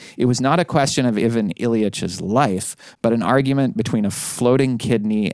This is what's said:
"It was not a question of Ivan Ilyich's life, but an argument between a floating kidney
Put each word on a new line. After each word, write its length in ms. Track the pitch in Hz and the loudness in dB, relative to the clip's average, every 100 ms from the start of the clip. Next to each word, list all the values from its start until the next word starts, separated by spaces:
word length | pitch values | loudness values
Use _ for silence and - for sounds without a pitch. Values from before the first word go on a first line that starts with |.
| - - | -14 -2
"It 80 | 123 | 0
was 140 | 120 | 2
not 200 | 131 170 | 2 2
a 60 | 170 | 2
question 400 | 151 139 - 123 | 0 0 0 0
of 100 | 104 | 2
Ivan 360 | 113 117 101 - | 0 0 -2 -2
Ilyich's 640 | 120 113 104 - 90 90 | -2 0 0 -2 -6 -6
life, 540 | 92 120 135 90 - - - - | -2 0 2 0 -6 -12 -18 -4
but 120 | 117 | 0
an 100 | 117 | 2
argument 520 | 90 135 135 139 127 110 | 2 2 2 0 0 -2
between 280 | 107 113 101 | -2 0 0
a 60 | |
floating 640 | - - - 120 131 131 117 | -2 -6 0 2 4 2 -2
kidney 540 | - 117 107 107 101 | 0 0 0 -2 -2